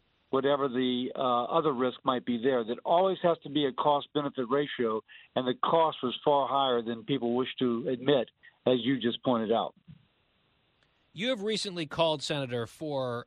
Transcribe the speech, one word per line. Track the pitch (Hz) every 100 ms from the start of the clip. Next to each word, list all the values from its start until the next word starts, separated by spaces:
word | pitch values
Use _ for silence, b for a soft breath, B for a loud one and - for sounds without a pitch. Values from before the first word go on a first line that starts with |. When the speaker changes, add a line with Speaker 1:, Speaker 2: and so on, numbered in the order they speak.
| _ _ _
Speaker 1:
whatever | 131 135 143 139
the, | 120 127 123 127
uh, | - 131 120
other | 123 170 156
risk | 123 127 -
might | 127 123
be | - 120
there, | 127 127
that | 110 123
always | - 170 190 180
has | 175 160
to | 147
be | 143 139
a |
cost-benefit | 120 151 143 - 147 143 131 117
ratio, | 139 147 - 113 110 - B B 127
and | 127
the | 123
cost | - 165 160 -
was | 123 -
far | 151 143 127
higher | 135 135 120
than | 113 117
people | 113 135 117
wish | 120 127 -
to | 127 117 127
admit, | 127 131 143 - _ B B -
as | 127
you | 117 131
just | 117 110
pointed | 135 117 107
out. | 113 90 - - - _ _ _ _ _ _ _ _ _ _ _
Speaker 2:
You | - 233
have | 254
recently | 208 208 208 175 151
called, | - 165 151
Senator, | - 151 131 120 113
for | - 156 139 127 120